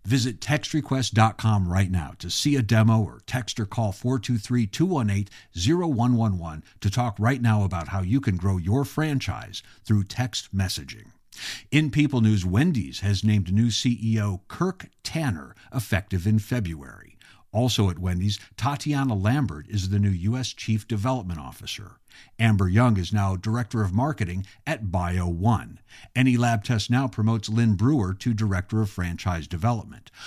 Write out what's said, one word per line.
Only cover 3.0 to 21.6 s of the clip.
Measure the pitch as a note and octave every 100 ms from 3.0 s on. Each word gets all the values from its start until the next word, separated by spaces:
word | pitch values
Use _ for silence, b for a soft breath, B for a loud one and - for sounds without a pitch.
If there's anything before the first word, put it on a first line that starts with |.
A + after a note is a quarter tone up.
or | F#2 -
text | - C3 A2 -
or | G2+
call | - G#2+
four | - B2 C3
two | G#2 A#2
three, | - B2 G#2+
two | -
one | F3 D#3+ G#2+
eight, | G2 G2+ B B E2
zero | F#2+ F3 E3+
one | A#2 B2 A#2+
one | A2+ F#2
one | E2 D#2 b b
to | G2+
talk | A2 B2 G2+
right | A2 C3
now | A#2+ G#2+
about | G2+ F2 D#2+
how | F#2+
you | F2+ C3+
can | B2+ F2+
grow | G2 F#2
your | E2+ B2
franchise | C#3 - D#3 C#3 - B1 A1+ G2 B B
through | - G#2
text | F#2 - B2+ - -
messaging. | G2 F#2+ - C#2 - - - _ B B B B
In | D3 D3+
People | D3 D3 B2+
News, | A2 G#2+
Wendy's | F2+ G2 F3 C3+ C#2 -
has | G2 G2
named | G#2+ G#2+ F2
new | G2+ A#2
C | G#2+ B2 A#2+
E | A2 A2
O | G#2 F#2 -
Kirk | - F3+ F3+ - _
Tanner, | - D#3+ D3 D#2+ C2 - B
effective | - - F2+ - F#2 F#2+
in | A2
February. | - B2 F2+ D#2 C2 G#1+ - - B B B
Also | G#2+ B2 - G2
at | E2+
Wendy's, | F2+ F2 G2+ G2 B -
Tatiana | B2 C#3+ D3 C#3+ C3+
Lambert | G#2 G2+ C#3 C3 D2+ -
is | G#2 F#2
the | G2+
new | G2+
U | F2+ F#2+ B2+
S | B2
Chief | - - A2 -
Development | A2 A#2+ C3 F#2 E2
Officer. | C2 -